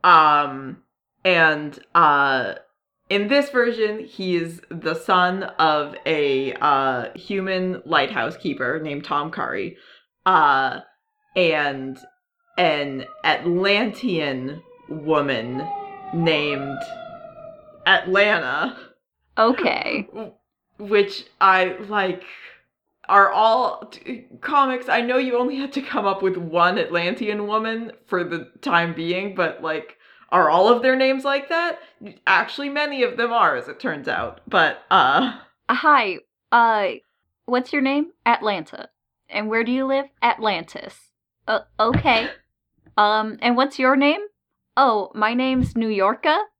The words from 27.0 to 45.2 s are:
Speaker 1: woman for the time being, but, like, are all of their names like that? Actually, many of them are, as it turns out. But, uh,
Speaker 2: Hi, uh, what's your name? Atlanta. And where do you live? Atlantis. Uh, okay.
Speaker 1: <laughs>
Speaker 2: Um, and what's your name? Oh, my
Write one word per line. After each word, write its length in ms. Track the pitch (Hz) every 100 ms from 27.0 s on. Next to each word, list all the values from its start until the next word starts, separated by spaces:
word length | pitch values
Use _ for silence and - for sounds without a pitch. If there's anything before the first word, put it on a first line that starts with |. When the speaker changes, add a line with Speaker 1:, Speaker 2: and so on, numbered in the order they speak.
| 175 247 214 208 208
Speaker 1:
woman 460 | 214 220 226 226 - _
for 180 | 180
the 260 | 175 170 165 _
time 320 | 185 170 170
being, 400 | 160 165 180 202
but, 280 | 185 160 -
like, 340 | 160 156 - _ _ _ _
are 200 | 180 156
all 180 | 170 202
of 140 | 240
their 140 | 254 262
names 280 | 262 269
like 240 | 277 277 277
that? 300 | 330 339 - - _ 208 - -
Actually, 420 | 180 170 - 285
many 340 | 285 294 277
of 140 | 240 -
them 160 | 233
are, 240 | 233 175 127
as 120 | 147
it 120 | -
turns 280 | 254 151 143
out. 320 | 92 113 - -
But, 300 | 190 156 - _
uh, 480 | 185 131 143 254 - - _ -
Speaker 2:
Hi, 480 | 247 320 285 214 175 _ _ _
uh, 360 | 233 233 220 190 - _ _ _ _ -
what's 260 | 247 254
your 100 | 294
name? 300 | 269 277 330 _ -
Atlanta. 600 | 240 214 190 156 - - _ _ _ _
And 200 | - 214
where 160 | 226
do 80 | 233
you 140 | 254 269
live? 200 | 269 277 _
Atlantis. 880 | 240 - 220 180 160 - - - _ _ _ _ -
Uh, 140 | 220 - -
okay. 500 | 220 254 285 226 233
Speaker 1:
<laughs> 40 | - _ _ _ _ _ -
Speaker 2:
Um, 420 | 208 214 214 -
and 140 | 240 240
what's 240 | 277 -
your 160 | 254 269
name? 240 | 285 330 415 _ _ _ _ -
Oh, 340 | 262 214 185
my 180 | 214